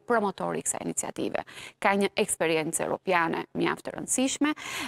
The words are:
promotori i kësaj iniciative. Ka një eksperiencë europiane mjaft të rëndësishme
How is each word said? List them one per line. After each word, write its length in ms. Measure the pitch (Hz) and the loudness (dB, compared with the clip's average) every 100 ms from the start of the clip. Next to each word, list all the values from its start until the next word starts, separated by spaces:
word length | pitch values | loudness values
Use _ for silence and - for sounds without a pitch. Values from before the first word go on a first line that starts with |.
| - | 2
promotori 560 | 233 202 - 175 165 | 2 2 0 -2 -2
i 40 | - | -2
kësaj 160 | - - | -4 -4
iniciative. 560 | - - - - - - - - - | -4 -4 -4 -2 -2 -6 -12 -16 0
Ka 140 | 202 202 | 2 4
një 140 | 202 | 2
eksperiencë 680 | - 208 - 165 160 156 - - | 2 -2 2 2 2 0 -2 -2
europiane 640 | - - 175 165 - - 170 | -2 2 2 2 -2 -4 -2
mjaft 300 | 170 - - | 0 -2 -6
të 80 | - | -8
rëndësishme 580 | - - 262 - 294 - - - | -2 0 0 2 0 0 -6 -8